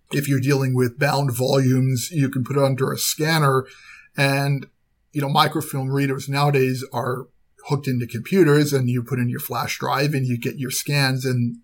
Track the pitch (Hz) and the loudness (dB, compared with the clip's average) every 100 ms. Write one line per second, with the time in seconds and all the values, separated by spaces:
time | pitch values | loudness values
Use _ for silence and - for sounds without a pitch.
0 | _ 143 143 135 131 135 135 127 123 - | _ -4 0 0 2 0 2 2 0 0
1 | 147 139 139 120 127 135 131 131 131 127 | 0 2 0 0 2 2 4 4 2 0
2 | - 160 135 139 120 139 135 127 135 131 | -2 0 0 0 -2 0 2 2 -2 -2
3 | - - 156 160 139 131 131 - - - | -4 -2 0 2 4 2 0 -10 -20 -20
4 | - - 139 139 143 139 - _ _ _ | -10 -2 0 2 0 -2 -4 _ _ _
5 | _ 147 139 147 147 156 147 139 131 139 | _ -6 0 2 2 0 -6 -6 -2 0
6 | 139 131 - 139 147 139 131 127 131 120 | 0 -2 -4 0 2 2 2 -2 -6 -6
7 | 120 123 - _ _ _ - 143 139 123 | -4 -6 -10 _ _ _ -6 -4 -2 -4
8 | 120 110 - 196 156 147 147 139 123 123 | -4 -8 0 4 6 6 4 2 0 0
9 | 117 127 123 127 - 120 117 - 131 131 | -2 -2 -2 -4 -6 -6 -6 -4 -2 0
10 | 147 139 127 120 - - 127 - - 143 | 0 0 -2 -2 -4 -6 -6 -6 -2 0
11 | 135 131 131 123 120 - | 0 0 0 0 -2 -4